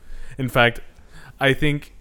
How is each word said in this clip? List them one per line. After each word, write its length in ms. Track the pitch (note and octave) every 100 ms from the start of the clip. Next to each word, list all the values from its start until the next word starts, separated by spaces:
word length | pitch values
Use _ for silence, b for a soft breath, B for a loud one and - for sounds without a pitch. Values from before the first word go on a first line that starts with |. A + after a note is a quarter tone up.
| B B B B
In 120 | C3
fact, 320 | C3+ A#2+ - - - B B B -
I 140 | C3+
think 400 | C3 D3+ D3 - -